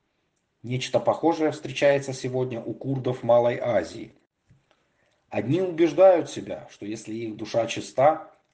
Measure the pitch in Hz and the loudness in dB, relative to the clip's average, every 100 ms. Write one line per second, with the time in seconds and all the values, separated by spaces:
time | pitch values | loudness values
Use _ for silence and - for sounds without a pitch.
0 | _ _ _ _ _ _ 117 127 - - | _ _ _ _ _ _ -6 -6 0 0
1 | - - 160 160 151 143 139 131 143 139 | 0 2 0 2 0 -2 -8 0 2 2
2 | 139 131 127 127 127 117 - 113 135 131 | -2 -8 -4 -2 -4 -6 -8 -8 -6 -4
3 | 123 - 117 120 120 123 120 104 82 85 | -2 -4 4 4 4 0 0 0 -2 -10
4 | 82 _ _ _ _ _ _ _ _ _ | -16 _ _ _ _ _ _ _ _ _
5 | _ _ - 107 113 170 185 160 165 147 | _ _ -8 -6 -2 -2 -2 2 0 6
6 | 185 170 - 110 98 90 - - 101 110 | 6 6 2 -8 -10 -10 -12 -14 -10 -10
7 | - 113 113 104 110 117 113 107 - - | -10 -10 -8 -10 -4 -2 -2 -4 -6 4
8 | 143 156 - _ _ | 4 4 -6 _ _